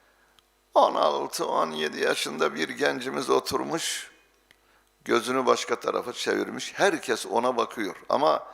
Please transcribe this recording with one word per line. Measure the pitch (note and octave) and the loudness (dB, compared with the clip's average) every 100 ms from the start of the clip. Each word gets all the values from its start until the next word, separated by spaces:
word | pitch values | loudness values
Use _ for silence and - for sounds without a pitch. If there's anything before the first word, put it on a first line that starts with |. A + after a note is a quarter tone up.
| _ _ _ _ _ _ _ | _ _ _ _ _ _ _
on | - A2 - | 4 4 4
altı, | D#3 C#3 C#3 - D#3+ | 2 2 -2 -4 -2
on | E3 D#3+ | 0 0
yedi | D#3 D3+ D3+ | -2 -4 -2
yaşında | C#3+ D3+ D3 D3+ D#3 D3 | -2 0 -2 0 0 0
bir | D3+ | -4
gencimiz | B2 C#3+ C#3 B2 C#3+ C3 | 0 0 0 -4 -4 2
oturmuş, | C3 - C3+ C3+ D#3+ - - - - _ _ _ _ _ _ _ _ - | 2 2 -2 -2 -4 -4 -6 -10 -18 _ _ _ _ _ _ _ _ 0
gözünü | A#2 A2+ C3 B2 | 0 2 0 2
başka | A#2 - A#2 | 2 2 -4
tarafa | - G2+ - | -2 -2 -4
çevirmiş. | A#2+ - G2+ G2 A2+ - - | -4 0 0 0 -6 -8 0
Herkes | F#3 D#3+ - A2 - | 2 2 -2 -4 0
ona | G#2+ B2 A#2+ | 0 2 2
bakıyor | A2 - G2 - - | -2 -2 -6 -6 0
ama | A#2 D3+ C#3+ - | 2 4 2 -2